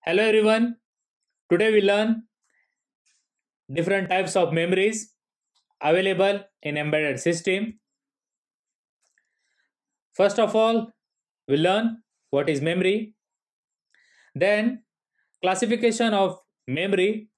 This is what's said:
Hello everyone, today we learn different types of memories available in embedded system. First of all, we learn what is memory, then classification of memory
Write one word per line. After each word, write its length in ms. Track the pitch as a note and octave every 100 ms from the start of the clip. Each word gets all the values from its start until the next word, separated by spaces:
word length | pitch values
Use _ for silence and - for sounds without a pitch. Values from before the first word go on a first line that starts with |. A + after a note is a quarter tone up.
| -
Hello 160 | F3
everyone, 540 | A3 A3 G#3+ A3 A#3+ - _ _ _ _ _ _ _
today 180 | F3 A3
we 120 | G#3+
learn 420 | G3 G3+ A3 A3+ - _ _ _ _ _ _ _ _ _ _ _ _ _ _ C3+
different 320 | E3+ G3 F#3
types 280 | F#3 F#3 F#3+
of 160 | E3+
memories 600 | E3 E3+ F#3 G3+ A3 - _ _ _ _ _ _ _
available 580 | D3+ E3+ F#3+ F3 G3 G3+ G3 _
in 140 | D#3 D3
embedded 420 | D3+ D3+ D3+ C3
system. 580 | E3+ E3 F#3+ F#3+ A3+ - _ _ _ _ _ _ _ _ _ _ _ _ _ _ _ _ _ _ _ _ _ _ _
First 260 | - G3 -
of 160 | G#3+ A3
all, 380 | A3 A3+ A3+ _ _ _ _ _ -
we 80 | C#3
learn 460 | E3+ G3 A#3 A3+ _ _ _
what 180 | C#3 D3
is 140 | C#3+
memory, 540 | D3+ F3 F3+ G#3 A3 _ _ _ _ _ _ _ _ _ _ _ _
then 500 | - F3+ G#3 A3+ B3+ _ _ _ _ _ _
classification 720 | F3+ F#3 A#3 A#3 A#3 A3+ A#3
of 260 | G#3 F#3+ F3+ _ _ -
memory 580 | C3+ F#3+ G3 F#3+ A3 G#3+